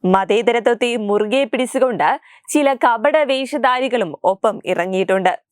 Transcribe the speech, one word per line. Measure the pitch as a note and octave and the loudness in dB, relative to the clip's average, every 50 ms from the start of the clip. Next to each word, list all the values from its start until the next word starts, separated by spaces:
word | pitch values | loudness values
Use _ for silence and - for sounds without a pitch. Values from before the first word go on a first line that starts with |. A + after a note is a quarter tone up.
| - | 2
മതേതരത്വത്തെ | F#3 F#3 G3 G3 - G#3 G#3+ A3+ G#3+ A#3 A#3+ C#4+ C#4+ A#3+ G#3+ B3 A#3+ A#3+ A#3+ G#3+ | 4 2 2 2 2 0 2 2 2 0 2 2 2 0 2 0 -2 -2 -4 -2
മുറുകെ | G3+ G3+ G#3 G#3+ G#3+ A3+ C4+ C#4 | -2 0 0 0 0 0 0 0
പിടിച്ചുകൊണ്ട് | - - A3+ B3+ A#3+ - F3+ B3 B3+ A#3 F3 D3+ D#3 B3+ D#4 _ - - - _ - | 0 -2 -4 -4 -2 0 0 0 0 0 0 0 0 0 0 _ -16 -20 -20 _ -2
ചില | - D4+ D4 C#4 C4+ | -2 2 2 2 0
കപട | B3 - C4 A#3 A3 G#3+ C#4+ D4+ D#4 D4 B3 | 2 2 0 0 2 0 0 2 2 0 2
വേഷധാരികളും | C4+ C4 C4+ B3 - D4 A3+ C4 B3+ B3+ C4 C4 A3+ A#3+ G#3 E3 C#3+ - - | 0 -2 -2 -4 -6 -2 0 0 0 0 -2 -2 -2 -2 -2 -4 -6 -4 -2
ഒപ്പം | F3 F#3+ F#3+ - A3+ G3 - - - F#3 | -2 -2 0 -2 -2 -2 -2 -4 -4 -4
ഇറങ്ങിയിട്ടുണ്ട്. | F3 F3 F#3 F#3+ F#3 F#3+ F3+ F#3+ F#3+ F#3 F3+ F3 - _ _ | -2 -2 -2 -2 -2 0 0 0 0 0 0 -2 -2 _ _